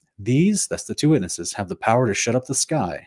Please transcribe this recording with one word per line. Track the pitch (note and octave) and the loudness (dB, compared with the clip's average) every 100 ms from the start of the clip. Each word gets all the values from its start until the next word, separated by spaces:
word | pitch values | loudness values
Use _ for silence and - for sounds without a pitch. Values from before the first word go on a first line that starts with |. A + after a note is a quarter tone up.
| _ - | _ -10
These, | G2+ C3 F#3+ G3+ - | 0 4 4 2 -2
that's | E2+ | -6
the | - | -6
two | G#2+ D3+ | 0 2
witnesses, | D3 F2+ - E2+ | 2 0 -6 -8
have | - F#2 | -6 -6
the | F#2 | -2
power | - A#2 B2+ | 2 2 2
to | |
shut | F#2+ - | 0 0
up | B2 | 0
the | - | -2
sky | C3 - D3+ F2+ D2 | -4 -2 0 -2 -6